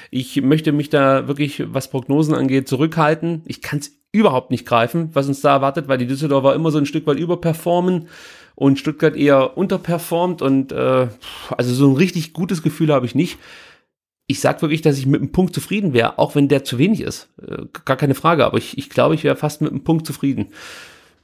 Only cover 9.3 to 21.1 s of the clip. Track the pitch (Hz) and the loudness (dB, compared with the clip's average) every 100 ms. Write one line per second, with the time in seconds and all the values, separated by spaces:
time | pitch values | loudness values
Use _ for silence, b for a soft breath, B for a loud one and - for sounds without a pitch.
9.3 | 135 131 - 190 190 170 170 165 170 180 | 4 2 0 -2 -2 -2 -4 -2 -2 -2
10.3 | 170 135 135 135 139 127 131 123 - B | 0 0 0 0 -2 0 2 0 -4 B
11.3 | B B 123 123 127 139 135 185 170 156 | B B -2 0 4 4 4 2 0 -6
12.3 | - 180 175 156 - 160 139 123 135 180 | -6 -4 -2 -2 0 0 2 0 0 -2
13.3 | - B B B B B _ _ _ - | -4 B B B B B _ _ _ -6
14.3 | - 135 139 156 151 156 139 131 147 139 | -2 0 0 -2 0 0 2 2 0 0
15.3 | - 185 - - 202 196 123 113 - - | 0 0 -2 -4 -2 0 2 2 0 0
16.3 | 147 139 143 - 120 180 214 - - - | 2 2 2 0 0 2 2 -4 -10 -14
17.3 | _ - - - - - 131 135 131 160 | _ -12 -12 -12 -8 -4 0 0 0 2
18.3 | - 113 113 - - - - 135 160 147 | 2 2 0 -4 -10 -4 2 2 2 0
19.3 | 139 151 - 151 139 - 160 160 - 139 | 0 -4 -2 -4 -2 0 0 -2 -4 -4
20.3 | 110 101 B B B B B B | -4 -6 B B B B B B